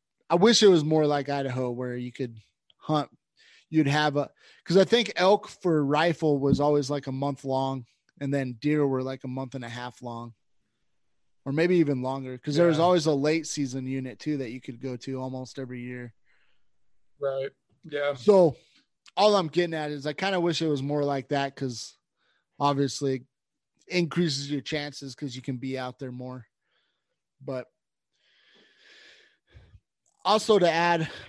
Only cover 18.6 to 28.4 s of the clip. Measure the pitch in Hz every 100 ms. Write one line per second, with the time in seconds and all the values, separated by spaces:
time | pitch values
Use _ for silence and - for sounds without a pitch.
18.6 | _ _ _ _ _ - 208 202 160 160
19.6 | 175 160 151 147 143 147 190 190 170 151
20.6 | 160 143 139 147 143 139 123 143 139 -
21.6 | 135 113 - - _ _ _ _ _ -
22.6 | 143 139 135 - 139 131 123 _ _ _
23.6 | _ _ - 180 170 165 170 139 143 147
24.6 | - 151 147 139 139 127 143 123 127 127
25.6 | 131 131 127 123 131 123 127 127 117 _
26.6 | _ _ _ _ _ _ _ _ 131 131
27.6 | - _ _ _ _ _ _ _